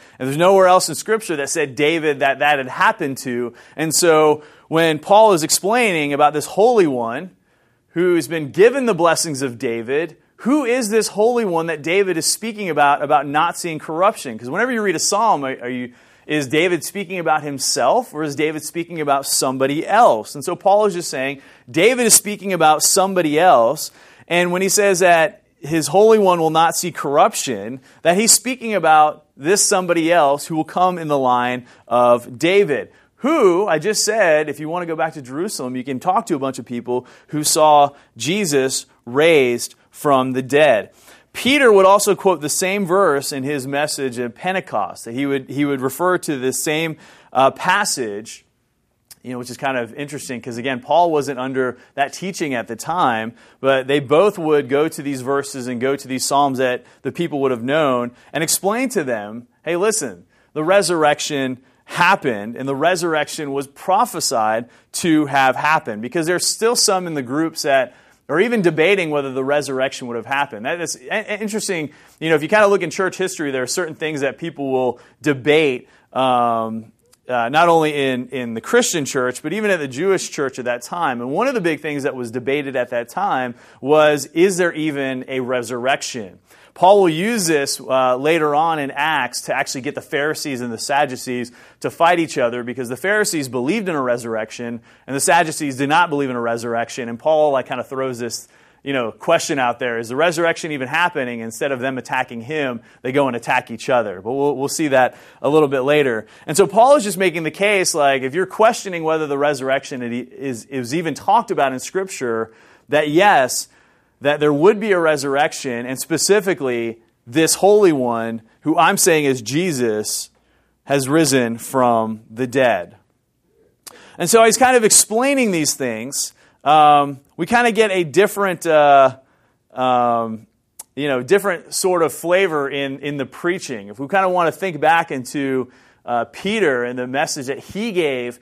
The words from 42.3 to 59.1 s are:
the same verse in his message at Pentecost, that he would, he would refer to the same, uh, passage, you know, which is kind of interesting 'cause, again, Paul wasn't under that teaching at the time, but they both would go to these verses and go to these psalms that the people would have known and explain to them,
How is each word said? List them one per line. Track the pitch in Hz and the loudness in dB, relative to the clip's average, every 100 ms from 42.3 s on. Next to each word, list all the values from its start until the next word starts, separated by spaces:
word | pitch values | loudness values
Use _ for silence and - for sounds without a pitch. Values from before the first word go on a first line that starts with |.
| 160 | 0
the | 147 | -2
same | - 185 202 180 | -4 -2 -2 0
verse | 190 185 139 135 | 2 2 0 -2
in | 139 | -6
his | 135 147 131 | -6 -6 -4
message | 139 147 - 131 120 | -4 -4 -4 -6 -6
at | 120 - | -8 -6
Pentecost, | 180 190 - 117 90 - 117 | -6 -6 -4 -4 -6 -8 -12
that | |
he | 123 143 | -6 -4
would, | 139 131 | -4 -4
he | 135 143 | -4 -2
would | 139 | -2
refer | 131 - 180 175 | -4 -2 0 0
to | 170 139 | -2 -4
the | 131 | -4
same, | 127 156 151 165 156 - - _ | -4 -2 -2 -4 -8 -16 -20 _
uh, | 123 135 | 2 2
passage, | - 175 196 208 147 110 101 113 - _ _ _ _ _ _ _ - | 2 0 0 0 -4 -6 -8 -12 -18 _ _ _ _ _ _ _ -20
you | 123 | -12
know, | 123 | -12
which | 123 | -10
is | 117 | -6
kind | 139 127 | -4 -2
of | 113 139 | -4 -8
interesting | 143 147 - 123 | -12 -10 -10 -10
'cause, | 131 117 | -10 -8
again, | 127 123 | -6 -6
Paul | - 156 175 | 0 2 2
wasn't | 151 135 127 | 0 -2 -6
under | 131 135 127 117 _ - | -6 -2 -4 -6 _ -4
that | 139 | -4
teaching | - 185 - 156 | -4 -10 -6 -4
at | 123 110 | -4 -6
the | 113 | -8
time, | - 175 147 110 113 - _ _ | -6 0 0 0 -4 -10 _ _
but | 131 135 127 | 0 0 0
they | 147 | -2
both | 127 151 202 196 | 2 4 4 2
would | 156 147 127 | 0 0 2
go | 143 156 | 0 0
to | 160 | -4
these | 143 131 | -8 -6
verses | 123 139 139 139 123 | -4 -4 -4 -8 -8
and | 123 | -4
go | 131 139 | -2 -4
to | 123 | -6
these | 127 | -6
psalms | - 143 143 127 | -2 0 2 0
that | 127 123 - _ | -2 -2 -8 _
the | 135 | -8
people | 143 170 143 | -6 -4 -2
would | 135 | -2
have | 120 | -2
known | 123 156 147 123 120 - _ | 0 0 2 0 -4 -10 _
and | 147 | -6
explain | 160 - 190 226 262 | -4 -2 -2 -2 -2
to | 202 | -4
them, | 135 | -2